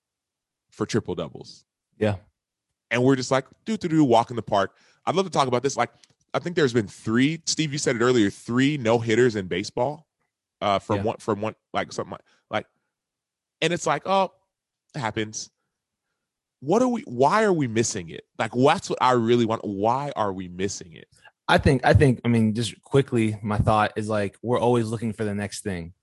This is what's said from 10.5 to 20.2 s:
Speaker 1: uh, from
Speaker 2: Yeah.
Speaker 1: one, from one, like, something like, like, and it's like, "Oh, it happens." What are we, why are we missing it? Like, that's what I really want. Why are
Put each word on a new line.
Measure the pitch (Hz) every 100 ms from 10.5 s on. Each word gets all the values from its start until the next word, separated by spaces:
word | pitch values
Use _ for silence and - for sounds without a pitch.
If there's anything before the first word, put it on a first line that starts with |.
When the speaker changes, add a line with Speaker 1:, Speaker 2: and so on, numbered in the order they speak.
| _
Speaker 1:
uh, | 190 98
from | - 101
Speaker 2:
Yeah. |
Speaker 1:
one, | 110 -
from | - 101
one, | 107 - _
like, | 98 90
something | - 87
like, | - _ _ _
like, | 107 - _ _ _ _ _ _ _ _ _
and | 165
it's | 170 160
like, | 147 185
"Oh, | 196 185 - _ _ _ _ _
it | -
happens." | 113 110 107 - - _ _ _ _ _ _ _ _ _ _ _
What | 135 220
are | 254
we, | 233
why | - 123 143 208
are | 214
we | 165 127
missing | 110 117 98 82
it? | - - -
Like, | 113
that's | 123 139 175 -
what | -
I | 127
really | 123 113 120 110
want. | 110
Why | 104 95 107 131 143
are | -